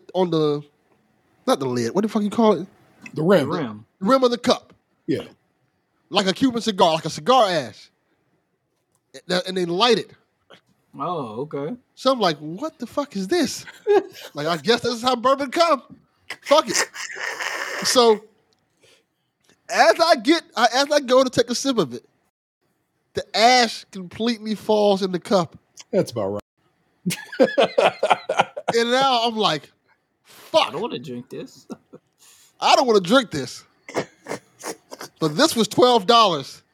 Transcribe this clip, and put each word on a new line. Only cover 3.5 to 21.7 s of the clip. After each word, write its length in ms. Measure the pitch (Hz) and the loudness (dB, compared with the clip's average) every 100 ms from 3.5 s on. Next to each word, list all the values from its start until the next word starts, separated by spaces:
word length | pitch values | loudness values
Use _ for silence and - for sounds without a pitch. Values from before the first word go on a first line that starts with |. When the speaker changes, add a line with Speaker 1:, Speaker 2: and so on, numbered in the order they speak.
| 175 | -4
Speaker 3:
rim. 280 | 127 107 - _ | -6 -10 -20 _
Speaker 1:
The 40 | 190 | 0
rim 160 | 269 | 2
of 80 | 254 | 2
the 60 | 240 | 0
cup. 360 | 240 - _ _ _ _ - | -2 -2 _ _ _ _ -6
Speaker 2:
Yeah. 160 | 120 82 _ _ _ _ _ _ _ _ | -6 -6 _ _ _ _ _ _ _ _
Speaker 1:
Like 180 | 180 190 | 0 0
a 60 | |
Cuban 280 | 180 262 233 | 0 -2 0
cigar, 320 | 220 190 180 | -4 2 2
like 120 | 160 160 | 2 -4
a 40 | |
cigar 400 | - 151 262 208 | -6 2 4 4
ash. 400 | 170 117 - - _ _ _ _ _ _ _ _ _ _ _ _ 135 - | 0 -4 -14 -20 _ _ _ _ _ _ _ _ _ _ _ _ -20 -4
And, 120 | 180 185 | -4 -4
and 100 | 185 | -6
they 80 | 175 | -4
light 320 | 175 240 208 | 0 2 2
it. 140 | - - _ _ _ - _ _ _ 147 | -2 -18 _ _ _ -20 _ _ _ -10
Speaker 3:
Oh, 420 | 151 175 120 107 151 | -8 -6 -8 -10 -10
okay. 240 | 143 147 240 _ _ | -8 -10 -12 _ _
Speaker 1:
So 160 | 262 | -2
I'm 80 | 262 | 0
like, 180 | 190 151 | 0 -2
"What 400 | 151 180 311 - | -10 -10 -12 -12
the 80 | 240 | -10
fuck 300 | - 277 196 | -8 -8 -8
is 120 | 190 | -2
this?" 380 | 349 269 - - - - | -2 -2 -6 -16 -12 0
<laughs> 80 | 403 - - - 143 | 0 0 -16 -16 -8
Like, 100 | 151 | -4
I 120 | 170 | -4
guess 240 | 135 240 | 0 0
this 120 | 240 | 0
is 80 | 240 | -4
how 140 | 247 254 | -2 0
bourbon 340 | 247 269 277 | 0 0 -2
come. 320 | 320 339 277 - - _ _ _ - | 0 2 0 -4 -20 _ _ _ -18
Fuck 240 | - 294 247 | 2 2 2
it. 60 | - - - - - - - - - - - | -4 -4 -8 -14 -10 -10 -8 -8 -8 -10 -6
So 400 | 190 254 233 214 - _ _ _ _ _ _ _ _ _ _ _ _ _ - | 0 4 4 2 -2 _ _ _ _ _ _ _ _ _ _ _ _ _ -4
as 300 | 180 285 330 | 4 4 4
I 160 | 330 320 | 4 2
get, 260 | 208 330 - - | 4 0 0 0
I, 120 | 240 240 | 2 2
as 160 | 285 | 2
I 80 | 294 | 0
go 240 | 254 254 | 4 2
to 80 | 262 | 4
take 180 | 262 233 | 0 -2
a 60 | 240 | -2
sip 240 | 269 | -2